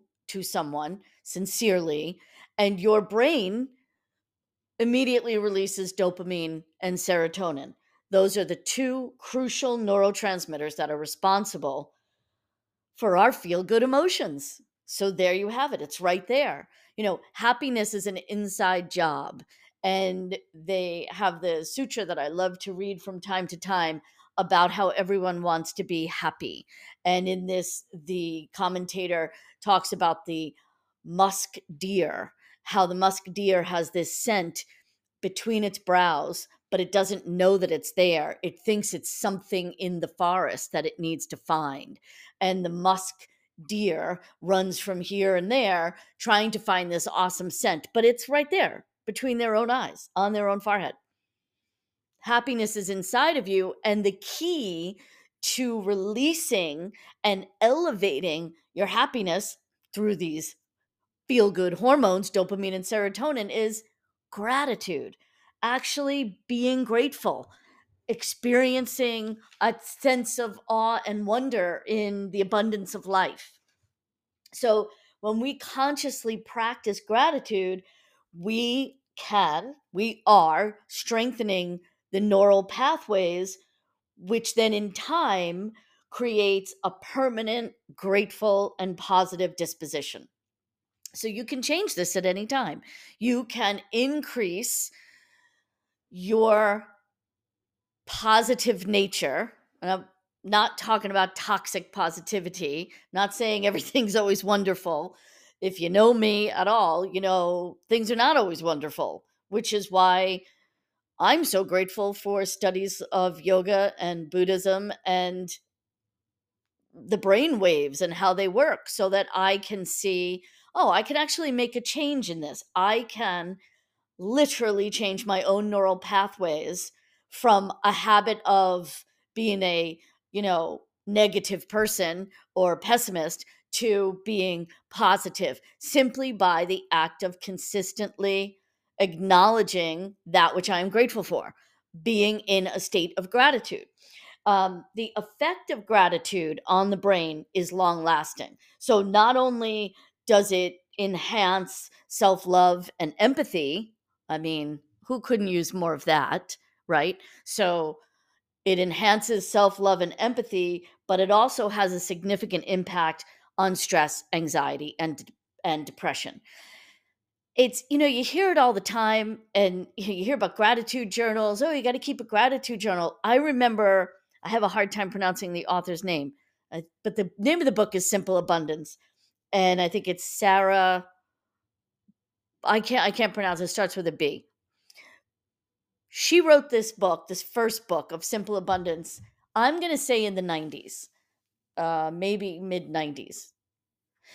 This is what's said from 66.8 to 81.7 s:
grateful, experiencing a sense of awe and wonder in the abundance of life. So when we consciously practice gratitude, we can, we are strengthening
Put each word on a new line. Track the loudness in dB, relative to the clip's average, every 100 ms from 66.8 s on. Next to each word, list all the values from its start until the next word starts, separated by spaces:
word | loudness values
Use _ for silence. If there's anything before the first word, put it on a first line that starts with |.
grateful, | 0 2 2 0 -4 -4 -8 _ _ _ _ _ -8
experiencing | -6 -6 -6 2 4 4 2 -4 -2 -2 -2 -8 -10 _ -2
a | 0 -2
sense | -8 -2 2 2 0 -4
of | -6 -6 -2
awe | 0 2 0 -4
and | -4 -2
wonder | -2 0 0 0 -2 -4
in | -2 -2 -4 -6
the | -2
abundance | 0 0 0 -2 -6
of | -12 -2
life. | 0 0 -4 -20 _ _ _ _ _ _ _ _ _ _
So | -4 2 2 0 -8 _ _
when | -6 -4
we | -4 -6
consciously | -10 -2 -2 -2 -6 -6 -8 -8
practice | -8 -6 -4 -4 -6 -6
gratitude, | -2 2 2 0 -4 -4 -2 -6 -10 _ _ _ _ -12
we | -6 -2 -2 -2 -4 -8 _ -16
can, | -4 0 2 0 -6 -14 _
we | -4 -4 -2 6
are | 6 6 4 0 -4 -14
strengthening | -12 -4 -2 -2 -2 -2 -2 -2